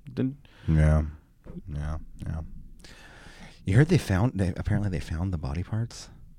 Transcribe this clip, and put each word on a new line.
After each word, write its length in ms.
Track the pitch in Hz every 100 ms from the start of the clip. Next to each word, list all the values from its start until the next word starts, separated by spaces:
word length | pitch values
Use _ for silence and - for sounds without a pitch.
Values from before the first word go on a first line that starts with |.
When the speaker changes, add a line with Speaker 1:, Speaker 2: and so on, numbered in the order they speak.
| - -
Speaker 1:
the 160 | 131 143 - - -
Speaker 2:
Yeah. 360 | 78 76 78 76 76 _ _ - - -
Yeah, 260 | 73 73 78 - - 90
yeah. 140 | 80 80 - - - - - - - - - - -
You 120 | - 107
heard 140 | 156
they 80 | 175
found, 340 | - 92 123 98
they, 180 | 92 -
apparently 320 | 92 107 101
they 100 | 78
found 320 | - 82 95
the 60 | 82
body 240 | 67 80
parts? 460 | - 110 117 - - - -